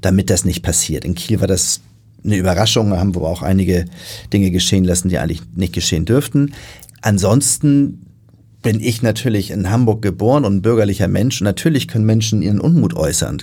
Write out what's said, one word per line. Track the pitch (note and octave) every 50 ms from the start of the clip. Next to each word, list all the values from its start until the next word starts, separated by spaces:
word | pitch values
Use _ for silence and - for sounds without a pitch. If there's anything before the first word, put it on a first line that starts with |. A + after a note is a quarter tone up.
damit | - F2+ F#2 G2 F#2 -
das | - - -
nicht | F2+ D#2 -
passiert. | - F#2 - - - - D#2 - -
In | F2 F2+
Kiel | - - - A2 G#2+
war | - F#2
das | F#2+ - - - - - - - - _ _ _ _ -
eine | - G#2+ G#2
Überraschung, | F#2 F2+ F#2 F2 F2+ A2 A2 - A#2 A2 G#2
da | F#2+ F2
haben | F#2 G2+ F2
wir | F2
auch | D#2 D#2+ E2+ -
einige | - F2+ F#2+ F#2+ F#2+ - - F2+ - - - - - - - - - -
Dinge | - G2+ G2 F#2
geschehen | F2 F#2 - - G2+ F#2+ F#2
lassen, | F2+ F2+ F2 - F#2
die | F2+ B1+
eigentlich | C2 E2 E2+ - - - -
nicht | F2 G2 F#2+
geschehen | - F2 - - - D#2 E2
dürften. | F#2 A2+ C#3+ D3 - - C#3+ C#3+ C#3+ - - - - - - - - - -
Ansonsten | - - G#3 F#3+ - - A#2 C#3+ - - - - D#3 D3 C#3 C#3+ C#3 - - - - - - _ _ _ - - _ _ _ _
bin | - B2 G#2+ A2
ich | - B2 - -
natürlich | A#2+ A2+ G#2 - - B2+ G#2+ G2+ F#2+ -
in | - G#2 F#2 F#2
Hamburg | A2 A#2+ B2 A2 G#2+ A2
geboren | G#2 G2 E2+ F2 G2+ A#2 C#3 D3 C3+
und | - G2+
ein | F#2+
bürgerlicher | F2+ A2 A#2+ A2 G#2 G2+ F#2+ - -
Mensch. | F#2+ F#2+ F#2+ G#2+ C3 - -
Und | G2
natürlich | G#2 F#2+ - - E3 D#3 C3 -
können | - - A2 G#2+
Menschen | A2 A2+ A2+ A2 A2 A2 G#2
ihren | D#2+ G2+ G#2 -
Unmut | - D#3+ E3+ D#3 A2+ E3 E3+
äußern. | - D#3 C#3+ - - - - - -